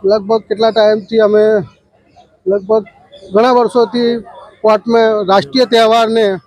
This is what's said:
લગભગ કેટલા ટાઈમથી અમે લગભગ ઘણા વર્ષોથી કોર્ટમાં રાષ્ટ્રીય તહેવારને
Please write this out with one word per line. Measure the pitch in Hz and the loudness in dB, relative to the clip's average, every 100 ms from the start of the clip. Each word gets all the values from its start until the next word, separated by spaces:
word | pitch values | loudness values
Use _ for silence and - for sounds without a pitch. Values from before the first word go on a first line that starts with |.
લગભગ | 196 214 196 226 | -2 -2 0 -4
કેટલા | - 208 226 | -4 -2 -2
ટાઈમથી | 220 214 214 196 220 | 2 0 0 -2 0
અમે | 208 214 214 214 143 _ _ _ _ _ _ _ 185 | 2 2 2 0 -4 _ _ _ _ _ _ _ -4
લગભગ | 202 190 220 196 _ _ - - | -4 0 -2 -2 _ _ -20 -4
ઘણા | 196 247 | 0 2
વર્ષોથી | 247 233 247 226 240 233 233 - - - _ | 2 0 0 -2 -2 -2 -4 -8 -20 -20 _
કોર્ટમાં | 220 214 233 226 220 214 190 | 0 0 0 0 0 0 0
રાષ્ટ્રીય | 196 - 262 240 | 0 0 -2 0
તહેવારને | 226 220 226 220 226 208 185 | 2 2 2 0 0 -2 -4